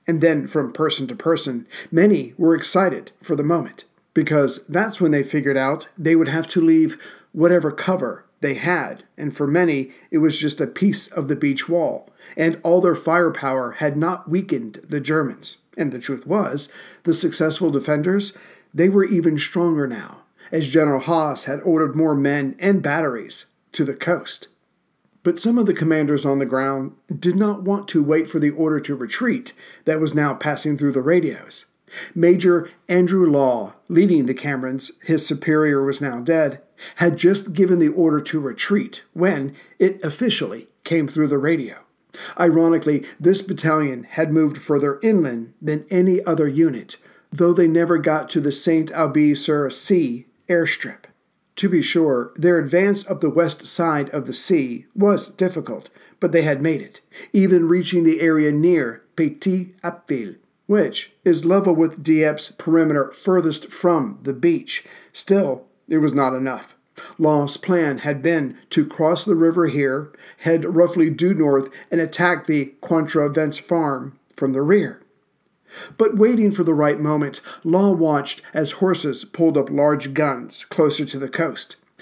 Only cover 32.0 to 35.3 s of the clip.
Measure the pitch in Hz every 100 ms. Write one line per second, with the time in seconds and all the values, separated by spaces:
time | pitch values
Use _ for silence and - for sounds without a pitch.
32 | - - 170 180 185 175 170 - - 180
33 | 180 190 170 139 131 120 107 - - 175
34 | 202 165 127 131 143 135 131 131 - -
35 | - 160 151